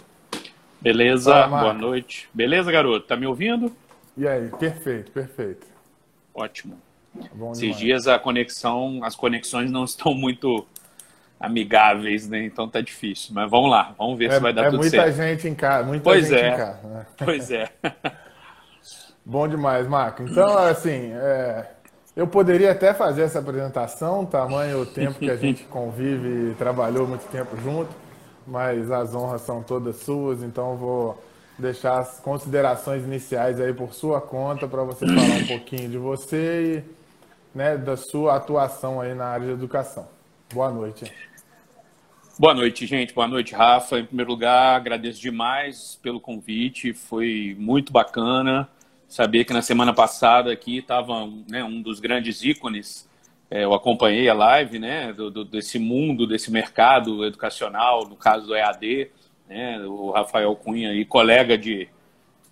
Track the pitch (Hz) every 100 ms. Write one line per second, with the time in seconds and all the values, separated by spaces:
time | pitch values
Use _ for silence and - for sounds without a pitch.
0 | - _ _ - - _ _ _ 113 113
1 | 120 127 127 143 135 143 139 107 113 127
2 | 131 - - 113 120 170 175 160 135 110
3 | - 120 135 127 202 240 240 233 _ _
4 | _ - 139 131 117 - 160 160 147 120
5 | 104 - 131 - 107 92 - _ _ _
6 | _ _ _ - 107 - - 90 _ _
7 | _ - - - 117 117 117 95 113 127
8 | 131 123 131 123 117 - 123 120 131 131
9 | 113 - 127 117 - 123 127 127 127 -
10 | 165 135 131 123 135 117 - - _ _
11 | - _ _ _ - 117 104 110 107 104
12 | 107 107 107 107 110 104 113 117 - -
13 | 107 95 - 104 107 117 135 117 95 -
14 | 110 123 117 135 123 110 139 143 156 -
15 | 165 143 160 160 165 147 139 139 123 147
16 | 151 190 156 131 120 123 110 98 107 110
17 | 110 - 143 151 123 117 110 _ 160 -
18 | - - - - - - _ _ - -
19 | - _ - 127 151 156 143 127 127 143
20 | 120 - 123 - 196 202 180 165 170 139
21 | 120 117 139 135 127 113 110 - _ _
22 | _ - 170 185 180 175 196 185 190 202
23 | 196 143 160 160 139 131 135 131 117 -
24 | 165 190 185 143 127 139 147 139 123 -
25 | 139 135 139 123 139 131 - 131 120 113
26 | 135 135 123 120 117 107 123 127 113 123
27 | 127 123 - 135 123 110 123 151 160 -
28 | - - - _ - 123 127 120 113 127
29 | 117 120 123 120 - 120 113 127 120 110
30 | - 143 139 123 120 113 123 123 123 123
31 | 117 107 - _ _ - 127 127 131 131
32 | 127 - - 139 - 139 135 123 - 139
33 | 127 135 131 127 123 123 127 123 123 -
34 | 156 147 143 131 135 143 143 131 131 127
35 | - - - - - 120 - 131 120 120
36 | 131 135 - 156 160 170 165 160 151 -
37 | _ _ _ _ _ 135 143 151 131 131
38 | - 147 151 135 - 147 135 135 131 131
39 | 123 127 123 123 127 127 127 139 135 -
40 | - _ _ _ _ 120 131 120 110 107
41 | 117 - - _ _ _ _ _ _ _
42 | _ _ _ - 156 135 120 113 120 135
43 | 123 - 120 127 117 104 117 123 123 123
44 | 113 127 120 120 117 123 131 123 120 117
45 | 113 113 123 117 120 135 143 127 - -
46 | 127 120 - 113 104 110 123 127 123 113
47 | - 113 117 110 101 98 104 135 139 123
48 | 113 - 117 131 131 131 139 _ _ _
49 | _ - 113 113 117 120 117 120 123 117
50 | 113 - 120 120 123 113 - 127 127 123
51 | 127 117 107 107 107 123 117 113 113 104
52 | 104 123 113 107 - 147 123 107 104 -
53 | - _ _ _ _ 104 101 101 - 117
54 | 113 107 127 107 107 139 135 113 110 151
55 | 123 104 107 98 104 107 101 123 113 123
56 | 156 131 117 110 - 110 110 - 117 135
57 | 113 107 107 101 110 - 110 101 120 120
58 | 104 101 120 110 107 107 107 104 107 131
59 | 139 _ _ _ _ 98 123 113 98 101
60 | 98 98 104 113 104 104 - 113 110 104
61 | 107 131 113 117 123 113 107 104 90 _
62 | _ _ _ _ _